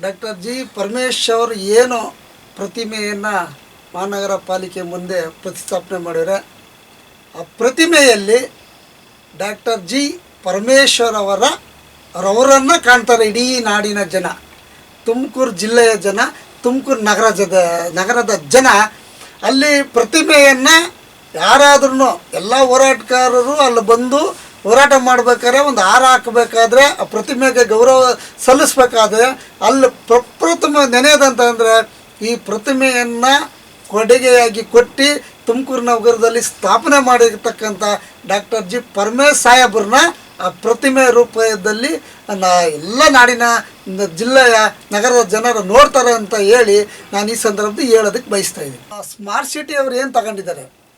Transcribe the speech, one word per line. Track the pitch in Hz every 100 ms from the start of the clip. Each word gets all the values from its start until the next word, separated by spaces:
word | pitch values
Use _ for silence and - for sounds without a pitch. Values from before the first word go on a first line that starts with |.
ಡಾಕ್ಟರ್ | 190 185 220 185
ಜಿ | 208 254
ಪರಮೇಶ್ | 233 208 202 240 254 - -
ಅವರು | 226 226
ಏನು | 214 196 220 254 233 196 - - _ _ -
ಪ್ರತಿಮೆಯನ್ನು | 196 233 214 214 208 202 214 196 165 139 _ _ _ 180
ಮಹಾನಗರ | 202 202 196 185
ಪಾಲಿಕೆ | 185 185 185 185
ಮುಂದೆ | 175 175 180 180 160
ಪ್ರತಿಷ್ಠಾಪನೆ | - 185 - - 185 180 185
ಮಾಡಿದ್ರೆ, | 170 165 165 196 - _ _ _ _ _ _ _ _ -
ಆ |
ಪ್ರತಿಮೆಯಲ್ಲಿ | - - 240 277 320 311 269 208 196 240 262 - _ _ _ _ _ _ _ 151
ಡಾಕ್ಟರ್ | 202 208 233 220
ಜಿ | 170 269 285 349 _ _
ಪರಮೇಶ್ವರ್ | 185 190 233 269 277 - 233 220
ಅವರ, | 196 196 262 339 - - _ _ _ 175
ಅವರನ್ನ | 190 220 262 269 262 339
ಕಾಣ್ತಾರೆ | 240 247 226 233 214
ಇಡೀ | 220 247 254
ನಾಡಿನ | 220 208 208 202
ಜನ, | 180 185 175 - - - _ - _ _ -
ತುಮಕೂರು | 240 277 254 254
ಜಿಲ್ಲೆಯ | 175 214 240 233 208
ಜನ, | 196 202 262 - - -
ತುಮಕೂರು | 240 269 269 240
ನಗರ | 208 196 226
ಜದ-, | 185 190 185 170 170 170 165
ನಗರದ | 190 240 220 196 143
ಜನ. | 254 254 202 214 - - - - -
ಅಲ್ಲಿ | 202 269 294 285
ಪ್ರತಿಮೆಯನ್ನ | 277 240 233 320 320 294 277 254 285 330 349 - - - - 160
ಯಾರಾದ್ರೂ, | 185 269 285 277 269 262 247 175 -
ಎಲ್ಲ | - 196 269
ಹೋರಾಟಗಾರರು | 262 254 269 254 - 254 254 247 247 302
ಅಲ್ಲಿ | 269 233
ಬಂದು | 208 233 247 285 359 - - -
ಹೋರಾಟ | 202 277 277 269
ಮಾಡ್ಬೇಕಾದ್ರೆ, | 247 247 240 233 240 269
ಒಂದು | 294 226
ಹಾರ | 190 247
ಹಾಕಬೇಕಾದ್ರೆ | 262 247 240 233 233 226 226 247 285
ಆ | 349
ಪ್ರತಿಮೆಗೆ | 185 214 214 247 262 240 226
ಗೌರವ | 220 262 262 254 233 - - -
ಸಲ್ಲಿಸ್ಬೇಕಾದ್ರೆ | 277 285 269 247 233 214 220 254 262 - -
ಅಲ್ಲಿ | 208 269 254
ಪ್ರಪ್ರಥಮ | - - 240 - - 330 339 311 294 269
ನೆನೆಯೋದಂತಂದ್ರೆ | 247 285 294 277 240 240 226 226 226 220 - - - 220
ಈ | 240
ಪ್ರತಿಮೆಯನ್ನ | - 214 277 262 269 247 240 233 254 285 311 - - - -
ಕೊಡುಗೆಯಾಗಿ | 208 220 247 254 247 233 214
ಕೊಟ್ಟು | 208 226 247 - 277 294 - - -
ತುಮಕೂರು | 240 269 254
ನಗರದಲ್ಲಿ | 240 226 233 226 226 233
ಸ್ಥಾಪನೆ | - - 190 208 320 285
ಮಾಡಿರ್ತಕ್ಕಂಥ | 254 240 233 208 226 - 214 185 208 202 - - -
ಡಾಕ್ಟರ್ | 196 - 226
ಜಿ | 180 240
ಪರಮೇಶ್ | - 196 208 240 294 285
ಸಾಹೇಬ್ರನ್ನ | 247 254 240 220 202 262 339 - - -
ಆ | 180
ಪ್ರತಿಮೆ | - 214 233 269 262 254
ರೂಪದಲ್ಲಿ | 240 240 226 226 202 202 214 277 330 - - -
ನಾ-, | 196 185 180 170
ಎಲ್ಲ | 147 165 254 294
ನಾಡಿನ | 262 240 240 240 226 - - 196
ನ-, | 190 196
ಜಿಲ್ಲೆಯ | 165 233 262 247 226 214 - -
ನಗರದ | 208 247 247 190
ಜನರು | 214 240 220
ನೋಡ್ತಾರೆ | 185 233 285 269 240
ಅಂತ | 233 196 220
ಹೇಳಿ | 196 247 214 202 208 - -
ನಾನು | 202 208
ಈ | 226
ಸಂದರ್ಭದಲ್ಲಿ | 220 202 208 214 262 226
ಹೇಳೋದಕ್ಕೆ | 208 240 -
ಬಯಸ್ತಾ | 202 - -
ಇದ್ದೀನಿ. | 143 135 - 208
ಆ |
ಸ್ಮಾರ್ಟ್ | - - 202 240 269
ಸಿಟಿ | 294 294 285
ಅವ್ರು | 269 247
ಏನ್ | 269
ತಗೊಂಡಿದ್ದಾರೆ, | 233 208 196 175 - - _ _